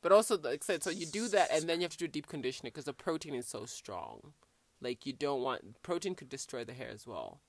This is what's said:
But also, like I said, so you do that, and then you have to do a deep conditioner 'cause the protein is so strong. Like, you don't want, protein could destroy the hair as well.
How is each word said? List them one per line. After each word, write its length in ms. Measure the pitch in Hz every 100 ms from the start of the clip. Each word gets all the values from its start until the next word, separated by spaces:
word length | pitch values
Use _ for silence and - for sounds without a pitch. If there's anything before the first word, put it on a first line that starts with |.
But 100 | -
also, 260 | 196 339 208
like 240 | 151 147
I 20 | -
said, 180 | 175
so 60 | 180
you 160 | 170 165
do 220 | 190 233
that, 220 | 196 170
and 180 | 156 160
then 100 | 170
you 60 | 175
have 60 |
to 60 | -
do 80 | 165
a 40 |
deep 180 | 147 143
conditioner 440 | 151 123 131 123
'cause 140 | 151 143
the 80 |
protein 400 | 135 - 160 160 131
is 120 | 123
so 180 | - -
strong. 680 | - - 92 64 55 143 - _ _ _ _
Like, 240 | 123 123 139
you 80 |
don't 280 | 127 143 139
want, 400 | 127 123 - 110
protein 320 | - 175 185 185
could 140 | 131
destroy 340 | 135 - 127
the 100 | 113
hair 160 | 123 120
as 160 | 107 120
well. 360 | 92 53 50